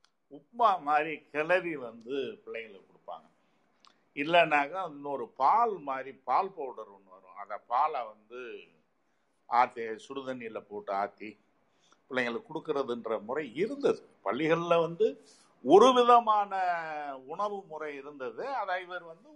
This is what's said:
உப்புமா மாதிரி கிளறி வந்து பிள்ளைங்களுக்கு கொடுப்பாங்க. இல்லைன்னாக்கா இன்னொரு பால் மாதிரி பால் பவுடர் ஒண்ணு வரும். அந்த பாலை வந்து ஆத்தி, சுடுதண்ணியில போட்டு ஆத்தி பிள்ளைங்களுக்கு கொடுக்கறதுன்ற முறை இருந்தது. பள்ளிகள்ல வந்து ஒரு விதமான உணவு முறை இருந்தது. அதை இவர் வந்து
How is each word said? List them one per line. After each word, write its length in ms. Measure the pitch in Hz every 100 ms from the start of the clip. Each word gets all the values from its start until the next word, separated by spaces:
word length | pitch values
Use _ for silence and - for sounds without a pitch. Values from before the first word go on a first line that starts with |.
| _ _ _
உப்புமா 500 | 143 _ 233 226 185
மாதிரி 400 | 143 151 160 151
கிளறி 540 | - 147 156 180 175 147
வந்து 680 | 120 117 113 139 123 104 110
பிள்ளைங்களுக்கு 460 | 113 110 98 _
கொடுப்பாங்க. 340 | 90 - 82 82 _ _ _ _ _ _ _ _
இல்லைன்னாக்கா 760 | - 147 175 160 147 143 185 180
இன்னொரு 400 | 143 143 139 113
பால் 520 | - 135 208 233 185
மாதிரி 320 | 143 131 135
பால் 400 | 113 - 143 190
பவுடர் 400 | 185 135 113 107
ஒண்ணு 180 | 98 95
வரும். 260 | 92 92 92
அந்த 220 | 98 101
பாலை 480 | - 120 151 147 113
வந்து 640 | 107 107 123 123 101 85 82 _ _ _ _ _ _ -
ஆத்தி, 360 | 120 123 120
சுடுதண்ணியில 760 | 113 107 - 139 131 127 113 107
போட்டு 340 | - 104 101
ஆத்தி 460 | 98 101 - 107 104 _ _ _ _ _ _ -
பிள்ளைங்களுக்கு 400 | 127 120 117 -
கொடுக்கறதுன்ற 680 | 160 151 139 127 120 110 110
முறை 340 | 104 135 165 120
இருந்தது. 540 | 220 285 254 - - _
பள்ளிகள்ல 560 | 95 117 156 170 170 170
வந்து 460 | 165 170 226 277 - - _ _
ஒரு 300 | - 180 247
விதமான 580 | 247 240 240 220 214 202 190 185 170 160 151 147 135 131
உணவு 360 | 170 208 202
முறை 320 | 170 151 151 143
இருந்தது. 520 | 135 147 127 113 240
அதை 340 | 262 196 185
இவர் 220 | 180 180
வந்து 260 | 170 170 269